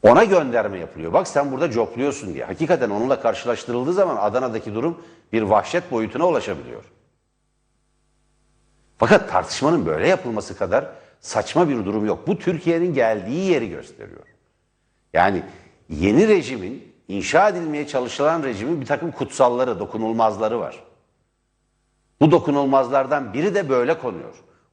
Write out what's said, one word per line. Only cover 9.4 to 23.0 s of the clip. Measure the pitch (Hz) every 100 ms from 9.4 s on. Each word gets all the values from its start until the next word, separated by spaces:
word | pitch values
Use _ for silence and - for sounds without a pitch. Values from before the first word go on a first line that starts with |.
| - - 135 165 85
böyle | 78 113
yapılması | 185 127 107 101 92
kadar | 92 110 - - _ _
saçma | - - 104 151 170
bir | 127 95
durum | 107 104
yok. | 95 -
Bu | 196
Türkiye'nin | - 165 - 165 180
geldiği | 139 113 110 92 147 190
yeri | 160 113
gösteriyor. | 78 - - - - - _ _ _ _ _ _ _ _
Yani | 80 92 95 - - - _ _
yeni | 78 90 117 214
rejimin, | 202 131 127 92 127 - _ _
inşa | 98 90 156 208
edilmeye | 180 165 147 143
çalışılan | 135 127 - 147 165
rejimin | 139 104 117 165
bir | 123
takım | 143 170
kutsalları, | - 139 - 127 120 127 101
dokunulmazları | 98 110 110 113 113 101 110 117
var. | 78 - - _ _ _ _ _ _ _ _ _ _ _ _ _
Bu | 143
dokunulmazlardan | 160 - 143 139 135 123 139